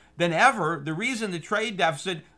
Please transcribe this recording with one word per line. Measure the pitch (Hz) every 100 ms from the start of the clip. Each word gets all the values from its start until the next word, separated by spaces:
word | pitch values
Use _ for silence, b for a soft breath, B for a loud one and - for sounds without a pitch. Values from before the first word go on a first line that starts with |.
| B -
than | 175
ever, | 165 247 233 160 160
the | 143
reason | 160 240 226 214
the | 175
trade | - 214 226 190
deficit | 170 143 196 165 b